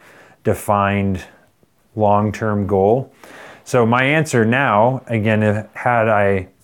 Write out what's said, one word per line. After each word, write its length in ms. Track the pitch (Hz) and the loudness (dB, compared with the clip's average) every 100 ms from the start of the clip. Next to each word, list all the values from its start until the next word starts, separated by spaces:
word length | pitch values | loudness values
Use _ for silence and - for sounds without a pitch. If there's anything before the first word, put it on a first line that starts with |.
| - - - _ | -20 -20 -20 _
defined 800 | - 95 - 104 98 101 98 95 - - _ _ _ _ _ | -4 -4 -2 0 0 0 -2 -4 -8 -20 _ _ _ _ _
long-term 720 | - 107 104 107 98 110 104 95 | -2 2 2 0 -2 -4 -2 -2
goal. 460 | 101 98 120 131 _ - - - - | 0 2 0 -2 _ -20 -20 -20 -20
So 220 | - 131 113 | -4 0 2
my 160 | 120 | 2
answer 420 | 131 156 151 123 | 2 0 0 0
now, 580 | 110 123 139 104 120 127 - | 0 0 2 2 2 0 -4
again, 360 | 117 104 107 | -4 0 0
if, 240 | 107 104 104 | 0 -2 -6
had 340 | - 127 120 113 | -6 -2 0 2
I, 400 | 104 101 98 92 _ | 2 2 0 -4 _